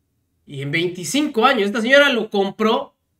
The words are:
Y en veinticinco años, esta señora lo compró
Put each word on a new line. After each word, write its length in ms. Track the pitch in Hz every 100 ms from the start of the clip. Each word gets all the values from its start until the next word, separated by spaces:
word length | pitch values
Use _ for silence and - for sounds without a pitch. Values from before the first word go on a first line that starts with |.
| _ _ _ _ -
Y 160 | 143
en 80 | 139
veinticinco 720 | 160 180 175 170 269 302 220
años, 220 | 247 254 202
esta 160 | 226
señora 260 | 220 277 285
lo 220 | 240 214
compró 640 | 202 196 - 220 247 - _ _ _